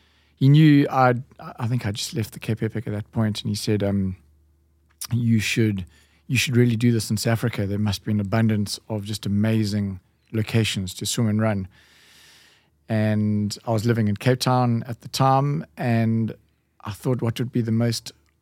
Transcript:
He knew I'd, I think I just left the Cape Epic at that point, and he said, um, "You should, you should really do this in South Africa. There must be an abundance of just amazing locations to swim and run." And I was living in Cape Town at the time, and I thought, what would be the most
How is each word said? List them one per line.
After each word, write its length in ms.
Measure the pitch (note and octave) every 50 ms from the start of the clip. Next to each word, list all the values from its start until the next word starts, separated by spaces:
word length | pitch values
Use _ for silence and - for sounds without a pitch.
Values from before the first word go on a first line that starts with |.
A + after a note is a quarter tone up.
| _ _ _ _ _ _ _
He 120 | _ C3+ C3+
knew 380 | C#3+ D3+ D#3+ D3+ D3 C#3+ C#3+ -
I'd, 360 | - C3 B2+ B2+ B2 A#2+ B2 - - -
I 260 | - D#3+ - - B2
think 180 | A2 B2+ B2 -
I 60 | G#2
just 240 | G#2 - - - -
left 180 | C3+ G#2+ -
the 60 | - -
Cape 240 | - - A2 -
Epic 240 | A2+ G#2+ - A2 -
at 60 | A2+
that 180 | G#2+ G#2 G#2 -
point, 320 | - A#2+ A2 A2 G#2 -
and 60 | - A2+
he 60 | G#2
said, 260 | G#2 - - G#2+ G2+
um, 320 | G2+ G2 G2+ G2+ F#2+ F#2+ F#2 - _ _ _ _ _ _ _ _ _ _ _ _ _ _ _ _ - -
"You 280 | A2+ A#2+ A#2+ A#2 A#2 A2
should, 440 | G2+ - - A#2+ A2+ A2 G2+ F#2+ F2+ - _ _ _ _ _ _ _ -
you 80 | C3+
should 200 | A2+ - - B2
really 200 | A#2+ B2 B2 A#2
do 160 | A2 A#2 A#2+
this 180 | A#2 A2+ - -
in 60 | A2+
South 160 | G#2 - A#2
Africa. 340 | A#2 - - A#2 - - G2+
There 100 | F#2+ G2+ G#2
must 240 | G#2+ G#2 G2 - -
be 80 | -
an 80 | G#2+ G#2
abundance 580 | G2+ F#2+ G#2+ A2+ A2+ A2 A2 G#2 G#2 G2 - - - -
of 160 | A2 G#2 G2+
just 220 | G#2+ A2 - -
amazing 720 | G2+ G2+ G2+ G#2 A2 A2 A2 A2 G2+ G#2 G#2 G2+ G2 F#2+ F#2 - _ _ _ _ _
locations 640 | - A2+ G#2+ - - A2+ G#2+ - - G#2 F#2+ F2+ -
to 120 | - A2
swim 200 | - - - A#2+
and 140 | G#2+ G#2 G#2+
run." 240 | A2 A2 G#2 G2 F#2+ F#2 _ _ _ _ _ _ _ _ _ - - - - - _ _ _ _ _ _ _ _ _ -
And 680 | A2+ G#2+ G#2+ G#2+ G#2+ G#2+ G#2+ G#2+ G#2 G#2 G#2 G2+ - - -
I 60 | B2
was 120 | A#2 A2 G2
living 240 | A#2 A#2 A2+ G#2+ G#2
in 80 | G2+
Cape 240 | - - B2+ B2+ B2
Town 420 | - C3 B2+ B2+ B2 B2 A#2 A#2 A#2
at 160 | - A#2 -
the 60 | - -
time, 580 | - - C3+ C3+ C3 C3+ C#3 C#3+ C#3+ D#3+ D#3 - _
and 580 | - C#3 B2 A#2 A2+ A2+ A2+ A2+ A2+ A2+ G#2+ - - _ _ _ _ _ _ _ _ -
I 80 | -
thought, 280 | G2+ - - C#3 B2+ A#2
what 180 | A#2+ A#2 A#2 -
would 140 | B2 A#2
be 80 | - B2
the 120 | A2+ A#2
most 400 | - A2+ A#2+ A#2 A2+ - - - - _ _ _ _ _